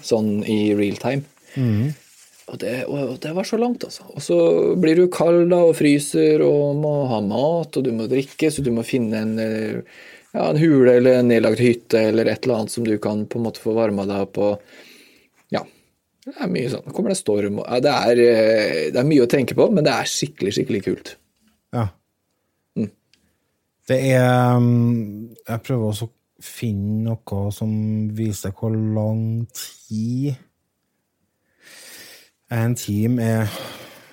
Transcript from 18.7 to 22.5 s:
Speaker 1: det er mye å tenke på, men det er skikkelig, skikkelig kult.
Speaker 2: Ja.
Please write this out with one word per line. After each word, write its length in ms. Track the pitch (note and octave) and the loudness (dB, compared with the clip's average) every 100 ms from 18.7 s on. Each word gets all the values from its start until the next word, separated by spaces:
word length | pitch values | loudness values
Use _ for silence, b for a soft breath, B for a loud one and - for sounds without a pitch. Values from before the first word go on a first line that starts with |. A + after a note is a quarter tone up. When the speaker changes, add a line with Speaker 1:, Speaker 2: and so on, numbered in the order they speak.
| D#2 D#2 | -2 -2
Speaker 1:
det 60 | - | 0
er 100 | C#3+ | 4
mye 140 | D3 | 4
å 80 | A#2+ | 4
tenke 240 | D3 A#2 | 2 0
på, 160 | A#2+ F#3+ | 2 4
men 120 | F#3+ | 4
det 80 | D3+ | 2
er 100 | A2+ | 0
skikkelig, 480 | - - - - - | -2 -4 -6 -4 -4
skikkelig 300 | A2 B2 G#2 | -2 -2 -4
kult. 300 | F#2 - - - _ _ _ _ _ | -4 -6 -8 -20 _ _ _ _ _
Speaker 2:
Ja. 140 | A#2 G#2 - _ _ _ _ _ | -4 -4 -6 _ _ _ _ _